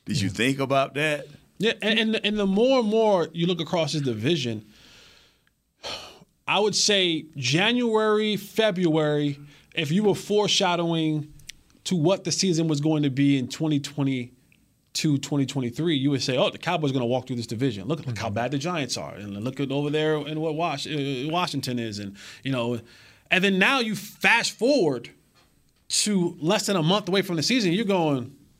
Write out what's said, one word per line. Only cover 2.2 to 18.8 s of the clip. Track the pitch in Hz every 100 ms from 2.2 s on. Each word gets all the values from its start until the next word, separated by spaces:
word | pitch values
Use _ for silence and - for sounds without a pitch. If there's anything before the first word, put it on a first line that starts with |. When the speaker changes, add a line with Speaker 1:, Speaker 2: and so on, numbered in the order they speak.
Speaker 3:
and | 202 214
the | 196
more | 196 247 262
and | 214
more | 220 220 190 160
you | 170 170
look | 175
across | 156 170 147
this | 151
division, | 135 110 120 170 123 110 - - - - - - _ _ _ _ _ _ - - - - - _ -
I | 175
would | 214
say | - - 202 180 160 160 139
January, | 123 156 214 247 240 220 214 214 214 202
February, | 202 - 220 185 175 156 151 147 147 139 - - -
if | - 147
you | 180
were | 214
foreshadowing | 156 - 208 202 - 185 175 170 165 156 151 147 - - - _ _
to | - 180
what | 156 190
the | 180
season | - 190 160 165
was | 147
going | 156 156
to | 143
be | 131 143 139
in | 127
twenty | - 160 147
twenty-two, | 139 - 135 131 120 - _ _ _ _ _ - 156 151
twenty | - 147
twenty-three, | 135 139 120 120 170 143
you | 139
would | 135
say, | 135 127
"Oh, | 196
the | -
Cowboys | 165 175 147
are |
gonna | 131
walk | 117 127 123
through | 123
this | 113
division. | 117 135 104 95
Look, | 156 131
look | 107
how | 110
Speaker 2:
Mm-hmm. | 104
Speaker 3:
bad | 123
the | 143
Giants | 160 175